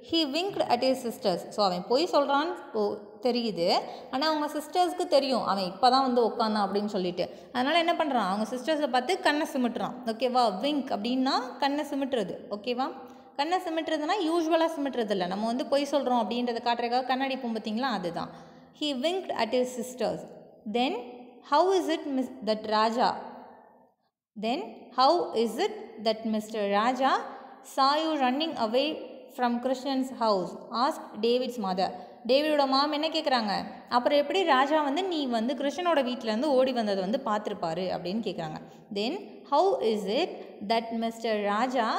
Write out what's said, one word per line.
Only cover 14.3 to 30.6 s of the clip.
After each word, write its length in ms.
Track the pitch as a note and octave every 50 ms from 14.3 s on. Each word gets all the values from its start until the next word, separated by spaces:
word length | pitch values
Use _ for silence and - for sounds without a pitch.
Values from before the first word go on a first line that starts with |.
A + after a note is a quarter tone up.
| E4 F4 D#4+ D#4+ E4+ E4 D#4+ E4 E4 C#4+
சிமிட்டுறது 320 | C#4+ C4+ A#3+ A#3+ A3+ G3+
இல்ல. 160 | G#3 F#3+ F3+
நம்ம 180 | F3 F#3+ G3+ G#3+
வந்து 200 | A3+ A#3 C4 D4+
பொய் 220 | - - C#4+ C#4+ C#4+
சொல்றோம் 340 | D#4 C#4+ B3+ B3 B3 A#3+ A3
அப்படின்றத 320 | G#3 A#3 A#3+ B3 A#3+ A#3 A#3+ -
காட்டுறதுக்காக 420 | A#3+ A#3+ A#3+ B3 A#3 A#3+ B3+ C4
கண்ணாடி 320 | - C4 B3+ C4+ C4+ C4
பூம் 220 | C4 C4 A#3 A3+ A3
பாத்தீங்களா? 220 | A3 A3+ G#3+ A3
அதுதான். 480 | C4 C4+ A3 F#3+ F3+ E3+ E3+ E3+ - - - - - - - - - - - -
He 40 | D4+
winked 460 | D4 C#4+ B3 C4 E4 F4+ F#4+ E4+ E4+
at 220 | - - A#3 A3
his 160 | C4 B3+ B3 B3+ - A#3
sisters. 400 | G#3+ - - - A3 F#3 F3 E3+ - - - - - - - - - A3 G3+
Then, 220 | A#3+ B3 C#4+ G4 A#4+ - - - - - - - -
"How 320 | - - C#4+ D4+ F4 F#4 G4
is 160 | F4+ D4 C#4+
it, 100 | D#4+ D#4+ -
Miss, 240 | D4+ C4+ C4 B3 - - - G#3
that 180 | G#3 G#3+ G#3 -
Raja? 480 | G#3+ G#3+ G#3+ A3 A#3 A3+ B3 A3+ F3+ - - - - - - - - - - - - - _ _ _ _ _ _ _ _ _ _ _ _ G#3
Then, 320 | G3 A3+ B3+ E4+ A4 F#4+ - - - - -
how 380 | - B3+ C#4 E4 F4 - - -
is 240 | A3 A#3 A3 G3+
it 180 | C4 F#4+ G#4+ - - - - - - G#3+
that 140 | A3+ A3 A3 -
Mister 340 | A3+ A3 G#3+ G#3+ - - A3 G3+ G3+ G3+
Raja 340 | G3+ G#3+ B3 C4 B3+ C4+ C4 F4 A#4 - - - - - - - - - - -
saw 140 | C#4 C4+ C4+ C#4+
you 180 | D#4 D#4+ D#4+ D#4
running 400 | C#4+ B3+ B3 B3+ C#4+ D#4+ E4 C#4
away 560 | - A#3 G#3+ A3 B3+ C#4+ D#4 D#4 - - - - - - - -
from 240 | - B3 A#3+ A#3+ A#3
Krishnan's 520 | - C4 C4+ C4 - C#4 C4+ C4 C4 B3+ A#3 A3
house?" 360 | A#3 A3 G3+ F#3 E3+ E3+ - -